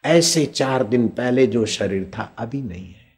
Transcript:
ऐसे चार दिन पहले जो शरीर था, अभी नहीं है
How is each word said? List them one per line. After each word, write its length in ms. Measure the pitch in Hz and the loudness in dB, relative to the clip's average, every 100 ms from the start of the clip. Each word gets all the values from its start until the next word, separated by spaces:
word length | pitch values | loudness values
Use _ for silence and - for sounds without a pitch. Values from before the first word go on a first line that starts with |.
ऐसे 420 | - 170 165 160 143 | 4 4 4 2 0
चार 380 | - 135 131 | 0 0 0
दिन 240 | 113 123 113 | 0 2 2
पहले 380 | - 123 127 127 | 0 0 2 4
जो 200 | 117 107 | 2 -2
शरीर 440 | - 101 98 95 - | -2 -2 -2 -6 -10
था, 140 | - - | -12 -10
अभी 240 | 117 135 | -8 -8
नहीं 260 | 127 87 92 | -8 -12 -16
है 140 | 95 _ | -20 _